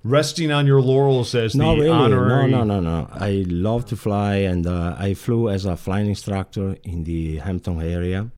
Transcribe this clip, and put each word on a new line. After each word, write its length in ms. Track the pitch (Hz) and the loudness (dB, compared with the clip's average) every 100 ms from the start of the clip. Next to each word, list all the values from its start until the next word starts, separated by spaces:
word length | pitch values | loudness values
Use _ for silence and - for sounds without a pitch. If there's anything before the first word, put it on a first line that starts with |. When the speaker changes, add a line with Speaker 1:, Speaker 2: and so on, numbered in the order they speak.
Speaker 1:
resting 480 | 110 139 156 - 160 | 2 2 2 -2 0
on 140 | 147 143 | 2 4
your 140 | 139 | 4
laurels 540 | 127 131 139 131 117 120 | 4 4 4 2 0 0
as 200 | 113 135 | 0 2
Speaker 2:
Not 200 | 160 156 | 4 4
Speaker 1:
the 60 | |
Speaker 2:
really. 80 | 151 | 4
Speaker 1:
honorary 640 | - 123 104 123 131 135 | 4 4 4 2 2 4
Speaker 2:
No, 120 | 131 | 2
no, 160 | 110 101 | 2 0
no, 220 | 85 82 | 0 -2
no. 60 | 67 | -4
I 340 | - 101 98 92 | -6 -2 -2 -2
love 380 | 87 101 120 - | -2 -2 -2 -4
to 80 | 107 | -6
fly, 400 | 110 101 101 98 | -2 -2 0 0
and, 300 | 98 90 85 | 0 0 0
uh, 300 | 87 87 - | -2 -4 -4
I 160 | 98 | -4
flew 360 | 92 - 117 113 | -4 -2 0 0
as 160 | 98 95 | 0 -2
a 100 | 85 | -4
flying 300 | - 95 104 | -4 -2 -2
instructor 720 | 98 - 98 92 - 98 92 | -4 -4 -6 -6 -6 -6 -6
in 200 | - 85 | -8 -8
the 340 | 80 82 80 78 | -4 -4 -4 -4
Hampton 440 | 98 90 92 85 | -4 -6 -4 -4
area 480 | 82 87 90 92 113 | -4 -4 -2 -4 -8